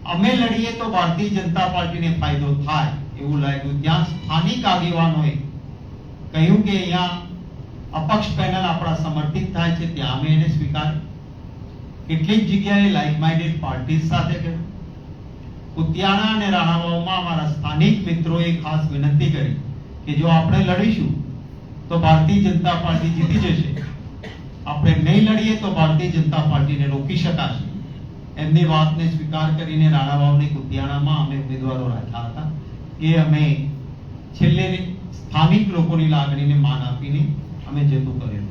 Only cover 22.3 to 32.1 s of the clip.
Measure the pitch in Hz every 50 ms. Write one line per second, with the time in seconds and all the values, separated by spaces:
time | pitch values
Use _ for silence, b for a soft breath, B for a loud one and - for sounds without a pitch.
22.3 | 202 202 - 196 175 165 170 175 170 170 170 170 165 160 165 165 165 160 160 165
23.3 | 165 - - 175 160 147 147 143 143 143 143 - - - - - - - - -
24.3 | - - - - - - - 139 147 147 151 165 - - - 139 180 214 220 214
25.3 | 220 208 214 220 220 - 208 190 165 160 160 156 160 170 180 175 160 160 147 147
26.3 | 147 156 151 151 147 143 143 143 143 139 139 143 139 139 143 - 185 - - 170
27.3 | 165 - - 156 - - - - - - - - - - - - - - - -
28.3 | - 147 156 156 156 170 170 156 156 156 156 156 160 165 165 165 - 151 156 151
29.3 | 156 156 156 156 156 - 170 160 156 156 156 156 156 139 143 143 143 143 143 143
30.3 | 143 147 147 143 143 139 - - 131 135 139 143 143 143 147 147 151 156 151 135
31.3 | 139 139 135 127 131 131 127 127 127 127 123 120 113 107 104 -